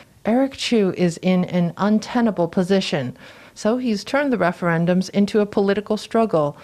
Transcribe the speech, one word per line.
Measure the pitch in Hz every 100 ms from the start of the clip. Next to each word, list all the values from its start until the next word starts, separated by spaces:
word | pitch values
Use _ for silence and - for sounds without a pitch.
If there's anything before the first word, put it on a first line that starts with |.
| - - -
Eric | 233 269 -
Chu | - 233 190 -
is | 180 165
in | 185 185 185
an | 180 175 160
untenable | 202 214 - 247 233 180 170
position. | 202 180 196 190 165 120 - - - -
So | - 214 247
he's | 254 208
turned | - 277 294
the | 233
referendums | 175 175 180 165 170 180 185
into | - 202 220
a | 208
political | 214 196 202 202 214
struggle. | - 226 220 165 147 -